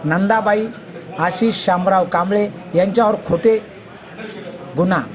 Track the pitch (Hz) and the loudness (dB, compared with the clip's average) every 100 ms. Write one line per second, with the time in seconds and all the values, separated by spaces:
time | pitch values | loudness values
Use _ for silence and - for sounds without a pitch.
0 | 147 165 196 220 208 208 220 - - - | 0 0 2 2 2 0 0 -8 -16 -16
1 | - - 165 175 226 - - 180 180 190 | -14 -2 -2 2 0 0 0 2 4 2
2 | 180 180 180 202 208 - - 165 190 208 | 2 0 2 0 0 -4 -2 2 2 4
3 | 220 202 - 170 226 220 - - - - | 4 2 0 2 4 2 0 -18 -20 -20
4 | - - 220 - - - - 139 180 180 | -20 -16 -14 -14 -14 -14 -10 0 2 2
5 | 113 | -2